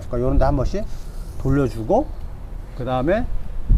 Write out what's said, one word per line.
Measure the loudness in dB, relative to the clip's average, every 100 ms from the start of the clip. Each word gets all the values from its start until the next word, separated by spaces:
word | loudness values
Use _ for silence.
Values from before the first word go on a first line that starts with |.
| -6
그러니까 | -2
요런 | 2 4
데 |
한 | 4 4
번씩 | 0 0 -4 -6 -8 -10 -10 -4
돌려주고, | 2 2 2 0 2 2 2 -6 -10 -10 -10 -12 -10 -8
그 |
다음에 | -2 0 2 2 0 -2 -2 0 4